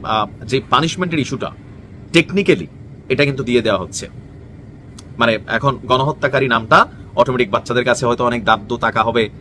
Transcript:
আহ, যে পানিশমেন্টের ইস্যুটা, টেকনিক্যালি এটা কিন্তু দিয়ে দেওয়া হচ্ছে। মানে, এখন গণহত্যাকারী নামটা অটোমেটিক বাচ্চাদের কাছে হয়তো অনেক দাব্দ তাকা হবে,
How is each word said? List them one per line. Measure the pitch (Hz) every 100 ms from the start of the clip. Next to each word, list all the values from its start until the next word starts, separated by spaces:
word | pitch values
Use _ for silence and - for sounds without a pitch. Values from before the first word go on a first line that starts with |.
আহ, | - 110 104 - 110
যে | 127 -
পানিশমেন্টের | 123 160 - 180 160
ইস্যুটা, | 123 127 - - - - - - -
টেকনিক্যালি | 165 160 196 190 160 - - - - -
এটা | 139 143
কিন্তু | 135
দিয়ে | 123 120
দেওয়া | 110 98
হচ্ছে। | 90 - - - - - - - - - - - - -
মানে, | 117 110 -
এখন | 110 135 131 127
গণহত্যাকারী | 127 139 151 143 139 139
নামটা | 117 110 165 233 - - -
অটোমেটিক | 123 127 113
বাচ্চাদের | 113 - 123
কাছে | 123 117 120
হয়তো | 120 123
অনেক | 120 110
দাব্দ | 110 104 120
তাকা | 113 113
হবে, | 113 117 107 -